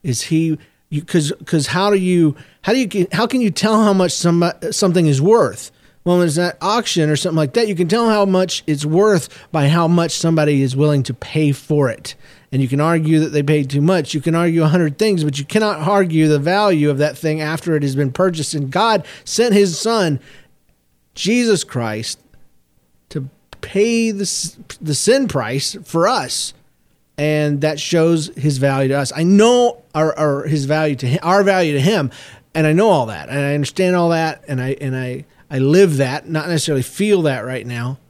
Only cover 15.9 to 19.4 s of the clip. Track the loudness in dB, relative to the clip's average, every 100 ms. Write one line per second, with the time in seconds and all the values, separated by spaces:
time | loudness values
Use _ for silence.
15.9 | 2 2 2 2 2 2 2 2 2 0
16.9 | 0 -2 -2 -4 -4 -4 -6 -2 0 0
17.9 | -2 -2 0 -2 0 -6 -6 -4 0 0
18.9 | 0 -4 -20 -8 -2